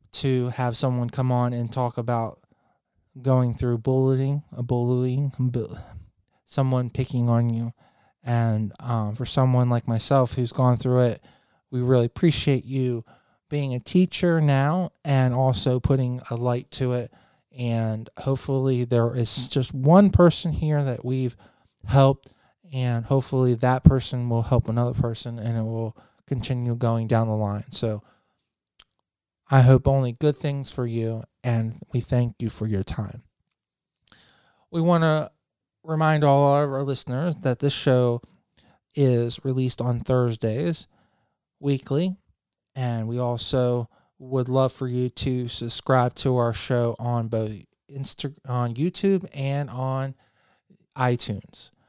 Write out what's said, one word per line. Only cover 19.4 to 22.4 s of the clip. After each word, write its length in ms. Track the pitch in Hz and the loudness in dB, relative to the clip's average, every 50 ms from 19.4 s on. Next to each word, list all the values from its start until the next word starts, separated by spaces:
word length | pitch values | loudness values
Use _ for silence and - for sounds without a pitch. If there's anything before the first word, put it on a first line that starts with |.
| 123 131 | -2 -2
just 240 | - 139 127 - - | -2 -2 -2 -2 -4
one 360 | 131 131 143 170 190 208 190 | 0 4 6 8 8 8 8
person 420 | - - 175 170 156 - - 170 151 | 6 6 6 6 6 4 -2 -4 -4
here 300 | - - 151 151 147 139 | -2 -2 0 0 0 0
that 200 | 135 120 - - | -2 -4 -4 -4
we've 300 | 127 131 131 131 123 - - - _ _ _ _ _ _ _ - - | -4 -2 -2 -2 -4 -4 -8 -14 _ _ _ _ _ _ _ -4 2
helped, 440 | - 139 139 135 139 - _ - - _ | 4 6 6 6 4 2 _ -18 -20 _